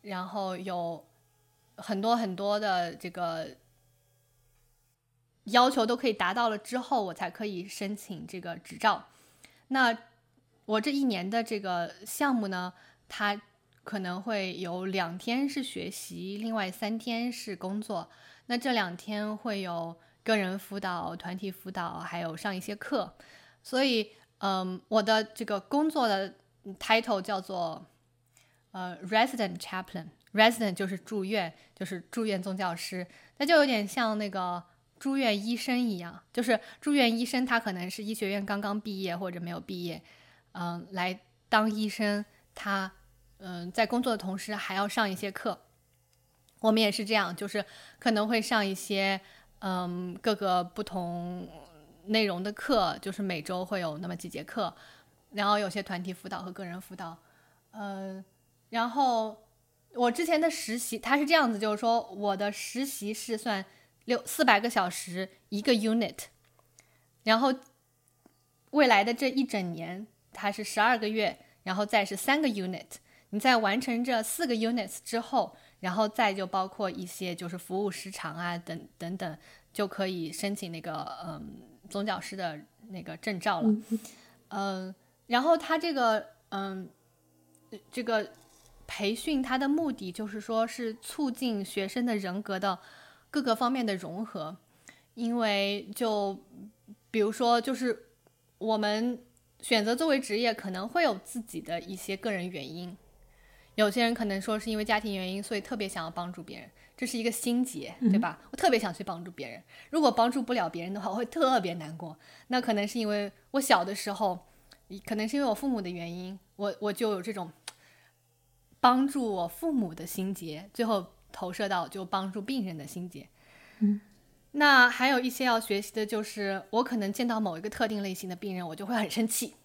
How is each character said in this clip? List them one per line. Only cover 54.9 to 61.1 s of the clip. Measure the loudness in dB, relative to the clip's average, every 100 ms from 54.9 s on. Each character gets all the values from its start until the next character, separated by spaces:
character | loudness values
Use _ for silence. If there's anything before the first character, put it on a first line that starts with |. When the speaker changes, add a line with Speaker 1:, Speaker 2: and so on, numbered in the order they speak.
| -20 _ _ _
Speaker 1:
然 | -2 2
后 | 4
有 | 2
些 | -4
团 | -4 -6
体 | -6
辅 | -8 -8
导 | -8
和 | -8
个 | -10 -10
人 | -10
辅 | -12 -12
导。 | -12 -14 _ _ _ _ _
呃， | -10 -8 -6 -8 -10 -14 _ _ _ _
然 | -2 0
后 | 4 4 4 0 -6 _ _ _ _ _
我 | 2 2
之 | 4 2
前 | 4
的 | 4
实 | 0 -4 -4
习， | -4 -6
它 | 2